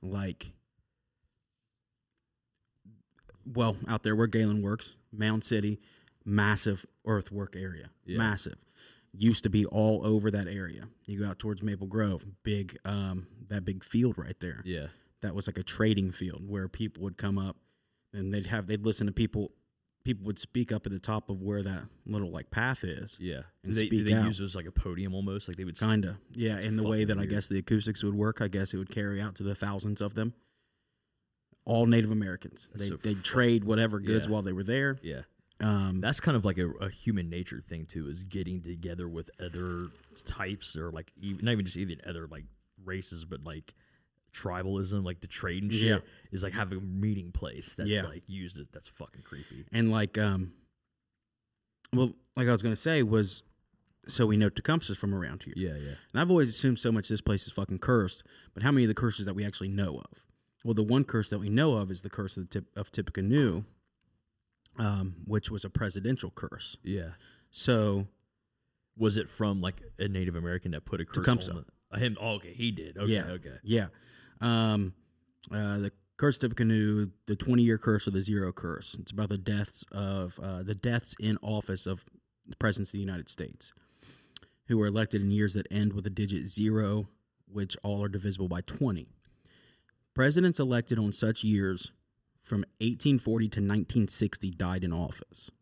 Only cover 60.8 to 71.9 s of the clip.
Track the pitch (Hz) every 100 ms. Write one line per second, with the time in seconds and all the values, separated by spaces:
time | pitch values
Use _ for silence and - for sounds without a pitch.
60.8 | 107 123 139 113 104 104 101 107 156 117
61.8 | 98 92 101 - 98 - 90 104 92 -
62.8 | 101 - 95 - 95 135 131 85 107 _
63.8 | _ _ _ _ _ _ _ _ - -
64.8 | 110 101 95 85 90 107 - 110 98 -
65.8 | 107 101 101 131 87 - - - - -
66.8 | - 98 82 85 - _ _ - - 120
67.8 | 104 98 98 _ _ _ _ _ _ _
68.8 | _ - 110 101 95 - 107 98 90 90
69.8 | - - 98 98 90 85 85 90 92 76
70.8 | - 92 85 - 90 120 - 87 - _
71.8 | _